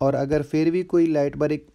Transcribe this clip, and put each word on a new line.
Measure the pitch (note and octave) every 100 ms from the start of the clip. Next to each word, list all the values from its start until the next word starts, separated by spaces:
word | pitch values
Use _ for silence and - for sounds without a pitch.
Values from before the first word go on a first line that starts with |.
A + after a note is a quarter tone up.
ਔਰ | C3+ C3+
ਅਗਰ | C#3 D3+
ਫਿਰ | C#3+ D#3 E3
ਵੀ | F3+
ਕੋਈ | F3+ F3 E3
ਲਾਈਟ | D3+ C#3+ C#3+
ਬਾਰੇ | D3+ D3+ -